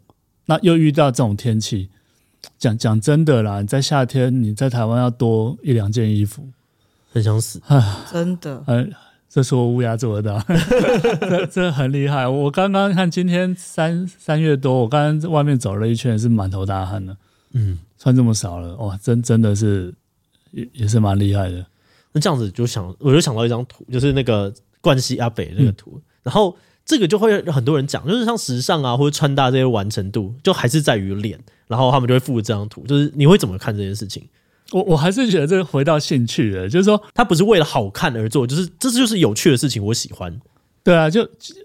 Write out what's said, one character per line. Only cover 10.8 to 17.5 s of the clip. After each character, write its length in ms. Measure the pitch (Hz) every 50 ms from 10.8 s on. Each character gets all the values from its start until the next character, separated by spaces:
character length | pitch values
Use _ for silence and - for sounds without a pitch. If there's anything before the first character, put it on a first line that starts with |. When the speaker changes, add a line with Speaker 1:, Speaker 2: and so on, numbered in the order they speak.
| -
Speaker 1:
<laughs> 320 | 247 494 190 - 233 214 151
这， 240 | 208 185 180 180 185 -
这 240 | - 190 180 180
很 200 | 143 143 135 131
厉 180 | 139 143 139 143
害。 180 | 143 135 127 127
我 240 | 135 143 143 143
刚 180 | 139 190 190 202
刚 220 | 196 196 196 202 180
看 160 | 185 185 170
今 160 | - 180 180
天 300 | 180 175 180 185 185 180 180
三， 480 | - - - 180 160 165 170 175 185
三 340 | 175 - _ - - 151 156
月 180 | 160 156 143 135
多， 240 | 139 131 131 127
我 60 | 117 110
刚 300 | 143 147 147 151 156 151
刚 140 | 160 170
外 100 | 160 147
面 160 | 143 147 139 120
走 180 | - 98 98
了 120 | 104 110 117
一 80 | 117
圈， 160 | 117 - 123
也 60 | 110 107
是 100 | 117 120
满 240 | 117 110 95 95
头 140 | 92 95 95
大 200 | 98 98 95 92
汗 180 | 92 101 95 92
的。 120 | 92 95 - _ _ _ _ _ _